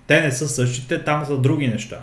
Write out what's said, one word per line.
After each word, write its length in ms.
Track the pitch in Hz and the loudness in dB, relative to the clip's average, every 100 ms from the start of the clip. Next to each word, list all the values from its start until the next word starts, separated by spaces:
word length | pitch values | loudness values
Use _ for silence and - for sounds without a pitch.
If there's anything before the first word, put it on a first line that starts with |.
| - | 2
Те 140 | 151 | 2
не 100 | 151 | 2
са 160 | 123 151 | 0 -2
същите, 560 | - 123 123 - 165 | 0 0 -2 -4 -4
там 220 | - 151 143 | -2 -2 0
са 120 | 139 | 2
други 300 | 127 156 135 | 2 2 0
неща. 320 | 104 - - | -2 -4 -14